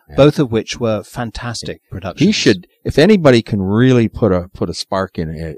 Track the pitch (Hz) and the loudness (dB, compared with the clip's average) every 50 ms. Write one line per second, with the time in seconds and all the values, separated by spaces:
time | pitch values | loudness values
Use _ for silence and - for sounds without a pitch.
0 | _ - 71 - 139 151 - - 147 117 113 110 - - - - 123 113 110 101 | _ -6 2 2 4 4 4 2 -2 -2 -2 -4 -4 -6 -6 -6 -4 -4 -4 -4
1 | 90 - - 131 120 113 - - - 117 117 - - - 80 - _ _ - 95 | -6 -10 -10 -10 -10 -10 -10 -12 -10 -10 -10 -10 -10 -12 -12 -14 _ _ -14 -12
2 | - 92 85 - 143 202 214 - - 127 104 90 - _ _ _ - - - 139 | -10 -10 -2 0 0 2 2 2 2 2 2 2 -2 _ _ _ -10 -2 0 2
3 | 151 208 220 190 160 139 123 117 - - 117 101 92 95 101 113 127 131 127 120 | 4 4 4 4 6 4 4 4 2 0 -2 -2 -2 0 2 2 4 4 4 2
4 | 113 107 - - 123 101 92 90 87 - - - 110 87 85 - - - 98 95 | 2 0 -2 -2 0 0 0 -2 -4 -8 -8 -8 -8 -8 -6 -10 -10 -6 -4 -4
5 | 95 - - - 82 78 80 78 82 80 76 | -4 -4 -6 -8 -8 -8 -8 -10 -10 -12 -12